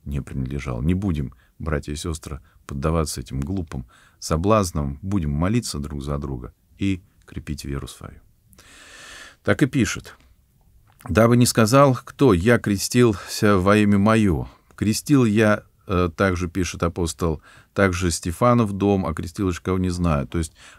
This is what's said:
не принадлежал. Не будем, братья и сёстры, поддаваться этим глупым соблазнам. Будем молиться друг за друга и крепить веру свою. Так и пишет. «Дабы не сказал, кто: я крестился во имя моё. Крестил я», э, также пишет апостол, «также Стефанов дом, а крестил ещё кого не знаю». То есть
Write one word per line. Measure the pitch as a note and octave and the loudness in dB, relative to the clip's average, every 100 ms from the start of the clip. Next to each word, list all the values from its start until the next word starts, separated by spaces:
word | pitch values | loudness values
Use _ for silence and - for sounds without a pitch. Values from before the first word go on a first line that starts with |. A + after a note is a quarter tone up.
не | - C#2+ | -10 -8
принадлежал. | C2 C2+ B1+ C#2 C#2 A#1+ | -8 -8 -8 -8 -8 -4
Не | D2 F#2 | -2 -2
будем, | G2+ D2+ B1+ - _ - | -2 -4 -6 -12 _ -14
братья | D#2 D2 - | -6 -6 -6
и | D2 | -8
сёстры, | F2 D#2 - C#2 - _ - | -8 -8 -10 -16 -16 _ -12
поддаваться | C#2+ D2+ E2 D#2 - | -6 -2 -2 -2 -6
этим | C2 C2 | -10 -8
глупым | C#2 F#2+ E2+ C2+ A#1+ _ _ _ | -6 -6 -8 -10 -14 _ _ _
соблазнам. | - D#2+ F#2+ A2 E2+ D#2+ C#2+ C#2 | -4 -2 2 2 2 -2 -6 -6
Будем | F#2+ G2+ D2+ | -4 -4 -2
молиться | D2 F2+ A#2+ G#2+ D2+ | -2 0 -2 -4 -8
друг | D2 C#2+ | -8 -8
за | C#2 C#2+ | -6 -6
друга | C#2+ B1+ A#1+ - _ - | -6 -8 -12 -18 _ -6
и | G2 F#2 - _ - | -4 -4 -8 _ -18
крепить | - D2+ D2 | -14 -10 -10
веру | C#2+ C#2 C2 | -8 -8 -10
свою. | - G1+ G1+ _ _ _ - - - - - - - - - | -14 -18 -20 _ _ _ -20 -20 -20 -20 -20 -20 -20 -20 -6
Так | - G2+ | -2 2
и | C3+ | 2
пишет. | C#3+ G#2 - - - _ _ _ _ _ _ _ _ - | 2 -2 -4 -14 -20 _ _ _ _ _ _ _ _ -2
«Дабы | F#2+ A#2 B2 | 4 4 6
не | A#2+ | 4
сказал, | - G#2+ C3+ C#3+ B2 | 4 4 6 4 2
кто: | - - C#3 | -4 2 4
я | F2+ G#2 A#2 | 6 4 2
крестился | G#2+ G2 - B2+ A#2+ G2 - - G#2+ G2 | 2 -2 0 4 4 2 -6 -2 2 4
во | F#2+ G#2 | 4 4
имя | G#2 G2+ | 4 4
моё. | G#2 A2+ G2+ C#2+ B1+ - _ - | 4 4 4 0 -4 -14 _ -4
Крестил | G2+ G#2+ - C#3 A#2 | -2 -2 2 4 4
я», | G#2 G#2+ G#2 - _ - | 4 4 2 -4 _ -4
э, | F2+ F2+ | 0 0
также | - G2 F2 F2 | 0 0 0 -2
пишет | G2 E2+ F2 | -4 -4 -2
апостол, | F2+ F#2 E2+ - E2+ D2+ - - _ | -4 -2 -4 -2 -4 -4 -10 -20 _
«также | - G2 F2 F2+ | 0 0 2 -2
Стефанов | - F#2 E2+ B2 A#2+ G#2+ | -2 -6 0 2 4 0
дом, | G2 G2+ G2 D#2+ | 0 2 2 0
а | |
крестил | D#2+ F2+ - F#2+ | -6 -8 -4 -4
ещё | E2+ | -4
кого | - F#2 | -4 -2
не | F#2 | -2
знаю». | F2 F2 C#2+ C2 | -2 0 0 -2
То | F2 | -4
есть | D#2+ _ - | -6 _ -20